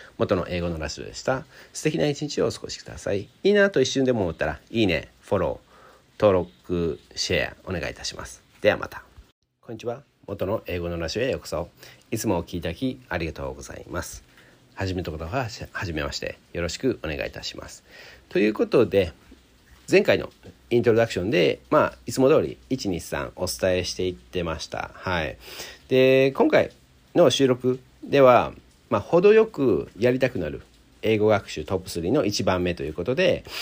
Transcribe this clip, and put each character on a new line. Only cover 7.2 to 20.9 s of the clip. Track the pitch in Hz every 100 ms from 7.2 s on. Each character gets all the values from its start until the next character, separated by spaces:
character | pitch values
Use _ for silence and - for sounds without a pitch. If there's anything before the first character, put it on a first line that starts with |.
| -
ェ | 82 60
ア、 | - -
お |
願 | 87 67
い |
い | -
た |
し | - -
ま | -
す。 | - _ _
で | 101
は | 87
ま | -
た。 | - - - - _ _ _
こ | -
ん |
に | 113
ち | 117
は。 | 123 - _ -
元 | 98 92
の | - -
英 | 87
語 | 87
の | 85
ラ | 82
ジ | 107
オ |
へ | 131
よ | 85
う |
こ | -
そ。 | 78 85 _ - - _
い | 113
つ | 117
も | 87
お |
聞 | 82
き | 87
い |
た | 87
だ | 85
き、 | 131 - -
あ | 85
り | 82
が |
と | - 67
う | 67
ご |
ざ | 69
い | - -
ま | 87
す。 | - - - _ - _ _ -
は | 95
じ |
め | 92
の | 85
方 | 78 82
は、 | 131 120 - -
は | - 95
じ |
め | 76
ま | 71
し | -
て。 | - - _
よ | 85
ろ | 85
し | -
く | 131 -
お | 78
願 | 71 53
い |
い |
た | -
し | - -
ま | -
す。 | - _ - - - -
と | 180
い | 214
う |
こ | 214 233
と | 147 107
で、 | 98 87 - - - _ _ _ - -
前 | 185
回 | 196 98
の | - - - - -
イ | 120
ン |
ト | 117